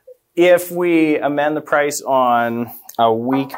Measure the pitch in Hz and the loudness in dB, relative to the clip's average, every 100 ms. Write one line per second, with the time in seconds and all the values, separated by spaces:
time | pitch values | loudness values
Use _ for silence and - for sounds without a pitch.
0 | - - _ - 175 175 175 175 175 165 | -20 -20 _ 2 4 4 2 -4 0 2
1 | 156 151 131 147 147 151 147 151 147 139 | 2 0 -2 -2 -2 -2 -2 -2 0 -4
2 | - 135 123 120 117 117 117 - - - | -2 0 2 2 0 -4 -8 -12 -14 0
3 | 117 113 120 135 135 | 0 2 -2 -4 -4